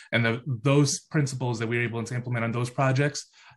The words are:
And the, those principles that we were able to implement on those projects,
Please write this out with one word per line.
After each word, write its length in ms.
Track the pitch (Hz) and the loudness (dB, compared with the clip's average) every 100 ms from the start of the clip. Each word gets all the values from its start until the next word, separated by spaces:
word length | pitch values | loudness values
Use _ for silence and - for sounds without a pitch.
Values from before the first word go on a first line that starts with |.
| - | -2
And 120 | 117 | 0
the, 160 | 117 117 - | 2 0 -4
those 540 | 113 139 143 139 - | -2 4 4 4 0
principles 580 | - 156 135 127 127 110 | -2 -2 0 -2 -4 -2
that 80 | 113 | -2
we 120 | 120 | 0
were 60 | |
able 200 | 117 117 | -2 -4
to 100 | 110 | -6
implement 300 | 123 123 123 | -6 -4 -2
on 80 | 117 | -2
those 180 | 117 123 | -2 -4
projects, 560 | - 135 131 147 - - _ - | 0 2 2 0 -2 -14 _ -18